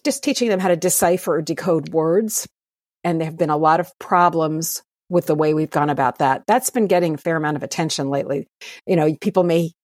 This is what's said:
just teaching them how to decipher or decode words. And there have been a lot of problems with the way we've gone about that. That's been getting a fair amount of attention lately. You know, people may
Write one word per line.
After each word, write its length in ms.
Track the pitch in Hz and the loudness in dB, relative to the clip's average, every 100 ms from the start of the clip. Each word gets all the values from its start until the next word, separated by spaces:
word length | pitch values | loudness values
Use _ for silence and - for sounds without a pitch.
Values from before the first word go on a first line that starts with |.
just 180 | - 269 | -4 -2
teaching 280 | - 269 240 | -2 0 0
them 100 | 190 | 2
how 80 | 185 | 2
to 80 | 175 | 2
decipher 600 | 180 170 175 180 - 156 | 0 2 2 2 0 -2
or 60 | |
decode 480 | 156 165 190 160 151 | -2 -4 -2 -2 0
words. 560 | 160 160 175 220 - - _ _ _ _ _ 175 | 0 2 2 0 -4 -8 _ _ _ _ _ -4
And 160 | 165 | -2
there 40 | 160 | -2
have 120 | 160 | -2
been 120 | 165 | 0
a 60 | 151 | 2
lot 240 | 156 165 | 4 2
of 180 | 170 - | 0 -10
problems 880 | - 180 175 165 156 156 165 - - _ - | 0 4 4 2 0 -2 -6 -8 -12 _ -4
with 160 | 175 170 | -2 0
the 80 | |
way 200 | 151 156 | 0 2
we've 160 | 156 156 | 0 0
gone 200 | 160 147 | 0 0
about 280 | 143 127 127 | 0 -2 0
that. 260 | 143 135 - | 0 0 0
That's 240 | 233 262 | 0 0
been 180 | 254 208 | 0 2
getting 260 | 180 175 | 2 0
a 40 | 151 | -2
fair 200 | - 165 | -2 -2
amount 180 | 151 147 | -2 -4
of 80 | |
attention 460 | 131 - 160 - 139 | -6 -4 -4 -2 -4
lately. 380 | 139 - - - _ - - - | -4 -4 -6 -8 _ -20 -12 -2
You 120 | 180 | 2
know, 180 | 156 156 | 2 0
people 220 | - 185 | 0 2
may 280 | 175 165 165 - | 2 2 0 -6